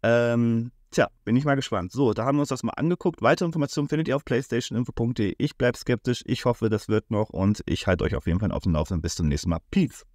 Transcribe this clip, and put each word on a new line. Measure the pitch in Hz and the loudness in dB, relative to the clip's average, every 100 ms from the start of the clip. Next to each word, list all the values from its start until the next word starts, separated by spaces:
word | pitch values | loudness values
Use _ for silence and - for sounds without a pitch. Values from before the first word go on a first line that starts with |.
Ähm, | 107 120 120 120 117 117 120 _ _ | 4 4 4 2 2 2 -2 _ _
tja, | - 139 _ | 0 0 _
bin | - 120 | 0 2
ich | |
mal | 147 | 2
gespannt. | 139 - 104 90 | 0 0 -4 -4
So, | 123 135 | 0 2
da | 104 | 2
haben | 120 143 | 0 0
wir | |
uns | 143 | 0
das | - | -2
mal | - | -4
angeguckt. | - 160 175 180 160 | -2 -2 0 -2 0
Weitere | 117 165 170 | 2 2 0
Informationen | 160 143 - 143 | -2 -2 -2 -2
findet | 151 160 | -2 0
ihr | 135 | -2
auf | |
playstationinfo | - 120 135 117 - 113 123 | 0 -2 0 -4 -2 -4 -4
punkt | - 120 123 | -2 -4 0
de. | 101 - | -2 0
Ich | - - | -4 0
bleib | 123 123 | -2 0
skeptisch, | - 120 - 123 - | -2 -2 0 -4 -2
ich | 120 123 | -2 0
hoffe, | 120 110 | 0 0
das | 107 - | 0 0
wird | 107 - | -2 0
noch | 104 107 | -2 -2
und | - 98 104 - | 0 0 0 -2
ich | 80 - | -2 0
halte | 87 | 0
euch | 78 - | 0 -2
auf | - | 0
jeden | 85 | 0
Fall | 104 | 0
auf | - | -2
dem | - | 0
Laufenden. | 78 78 90 | 0 0 -2
Bis | 80 | -4
zum | - 80 | -2 0
nächsten | 73 85 | 0 0
Mal. | 82 _ | -4 _
Peace. | - 185 - - | 0 0 -2 -20